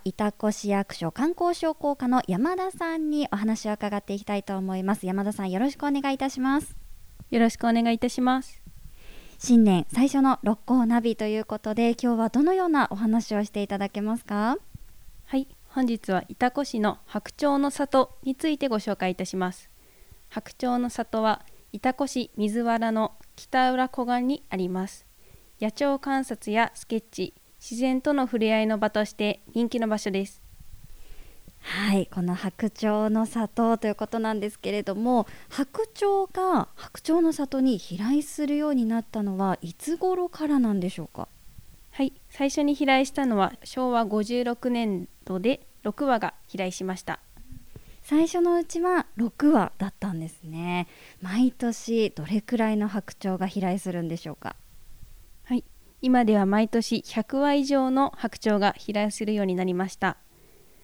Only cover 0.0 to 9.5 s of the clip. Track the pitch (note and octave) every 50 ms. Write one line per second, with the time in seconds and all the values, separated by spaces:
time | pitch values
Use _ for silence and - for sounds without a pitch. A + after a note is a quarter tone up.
0 | - F#3+ - - G#3+ G#3 - - - G#3+ G#3 - - G3+ G3+ G3 G3 - - -
1 | E3+ E3 - - C4 E4 F4 - F4 F4 F4 - - D#4+ D#4 - - C#4+ C#4+ -
2 | C4 A#3+ B3+ B3 - - F#3+ G3 B3+ E4+ F#4 F#4 F#4 F#4+ - - F4 E4 E4 E4
3 | D#4 D4+ D4+ D4 D4 - - G3+ G#3+ A3 A3 G#3+ - G#3+ G#3 - G#3+ G3+ G#3 G3+
4 | - - G3+ G3 G3+ - G#3 G3+ - - G3 F#3+ F#3+ F#3+ F#3+ F#3 F#3+ G3 G#3 -
5 | - F3+ F#3 G3 G3 G#3 G3+ - G3 F#3 F3+ F#3+ B3 C#4+ C4+ - D4 D4 C#4 C#4+
6 | C#4 C#4 C4+ C4+ C4+ C4+ - C4 B3+ C4+ C4+ D4+ D4+ - - - - - - -
7 | - - - - - - B3 A#3 A#3 A#3 - - - A#3 A#3 A#3 A#3 A#3 A#3 A3+
8 | - B3 - - B3 B3+ B3+ C4 C4 - - - - - - - - - - -
9 | - - - - - - - - - -